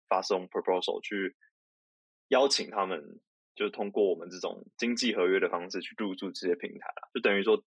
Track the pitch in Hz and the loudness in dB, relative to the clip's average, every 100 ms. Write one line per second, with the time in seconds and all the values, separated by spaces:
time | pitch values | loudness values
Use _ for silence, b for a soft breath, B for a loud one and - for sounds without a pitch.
0 | _ 95 95 95 92 98 95 90 - - | _ -2 0 -2 -2 -4 0 0 0 -4
1 | - 101 92 - b _ _ _ _ _ | -6 -6 -6 -8 b _ _ _ _ _
2 | _ _ _ 127 139 - - 107 95 85 | _ _ _ 4 6 2 0 -2 0 -2
3 | 71 - _ _ _ - 104 - 101 104 | -8 -20 _ _ _ -4 -4 -2 -2 2
4 | 98 82 87 90 90 - - - 120 117 | 4 2 -4 -8 -8 -8 -14 -4 -2 0
5 | 120 104 90 95 87 87 90 95 - - | 0 2 4 4 2 0 -4 -8 -8 -6
6 | 104 92 95 - 92 87 - - - - | -6 -4 -8 -4 -2 -2 -2 -10 -12 -12
7 | - 123 107 101 104 107 - | -10 -2 2 2 4 2 0